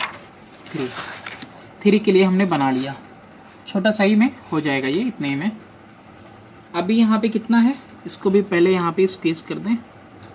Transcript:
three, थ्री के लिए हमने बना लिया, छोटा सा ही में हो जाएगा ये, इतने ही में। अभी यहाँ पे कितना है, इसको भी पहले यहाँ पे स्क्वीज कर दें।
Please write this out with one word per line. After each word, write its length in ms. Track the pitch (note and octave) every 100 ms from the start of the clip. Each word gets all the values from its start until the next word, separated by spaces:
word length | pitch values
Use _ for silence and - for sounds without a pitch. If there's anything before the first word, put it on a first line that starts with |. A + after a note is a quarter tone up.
| - - - - - - -
three, 200 | D#3 B2+ - - - - - - - - -
थ्री 160 | G#3 G#3
के 140 | G#3
लिए 120 | F#3+
हमने 220 | F#3+ F#3 F#3+
बना 240 | D#3+ C3+
लिया, 240 | C3 C3+ C3+ - - - - - - -
छोटा 220 | G3 F3+
सा 140 | D#3
ही 100 | G3+ G#3+
में 140 | B3 - -
हो 80 | D#3
जाएगा 280 | D3 C#3 C3
ये, 120 | D3+
इतने 260 | B3 - C#3+
ही 60 | C#3
में। 140 | F#3 G#3+ - - - - - - - - - - -
अभी 240 | E3+ F3+ A3+
यहाँ 220 | A3+ A3
पे 80 | A3
कितना 300 | A3 - A#3
है, 140 | A#3 C#4 - - -
इसको 240 | - G3+
भी 120 | G3
पहले 280 | G3 F3 F3
यहाँ 200 | F#3+ E3+
पे 140 | E3 F#3+
स्क्वीज 340 | F#3+ E3+ E3
कर 120 | - D#3
दें। 200 | F3 A#3 - - - - -